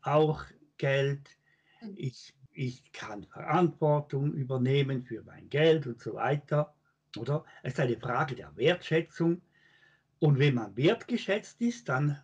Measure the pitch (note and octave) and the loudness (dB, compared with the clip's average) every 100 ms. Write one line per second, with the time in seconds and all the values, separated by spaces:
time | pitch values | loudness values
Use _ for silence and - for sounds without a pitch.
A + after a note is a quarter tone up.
0 | C#3 D3 D#3 D3+ - - _ - C#3 C#3 | 0 4 4 0 -8 -20 _ -6 0 2
1 | C#3 C#3 - _ _ _ _ _ A3+ G3 | 0 -2 -8 _ _ _ _ _ -16 -10
2 | C#3 - - _ C3 - B2+ B2 _ - | -8 -10 -18 _ -20 -10 -10 -10 _ -16
3 | A2+ G#2 - - - D#3+ E3+ - D3+ D3 | -12 -12 -14 -14 -2 2 2 2 2 2
4 | D3 C3+ C#3+ D3+ B2+ C3 B2 C#3 C3+ C3+ | 0 -4 -2 -2 -4 0 2 2 2 -2
5 | B2 A2 G2 - - C#3+ E3 D#3+ C3 A#2 | -6 -10 -12 -20 -6 2 4 4 0 -8
6 | - G#2+ A#2 C#3+ - D3 D3 _ _ _ | -8 -4 -2 -2 0 -2 -2 _ _ _
7 | _ G#2 A#2 D3+ - - C#3 D3+ C3 A2+ | _ -10 -4 -4 -6 -10 -8 -2 -2 -2
8 | A#2+ B2 C#3+ C3 - F#2+ C#3+ F3 - D#3+ | -4 -2 -2 -6 -12 0 2 2 0 0
9 | D#3+ - E3+ F3 - _ _ _ _ _ | 0 -2 0 0 -6 _ _ _ _ _
10 | _ _ D3+ C3 C#3+ B2 G#2 G#2 D#3 A3+ | _ _ 2 4 4 2 -4 0 2 2
11 | - A#3+ - G#3 - - A#3+ A#3 - C3+ | -2 -4 -2 -4 -4 -4 -4 -2 -4 0
12 | D3 C#3+ | 0 -2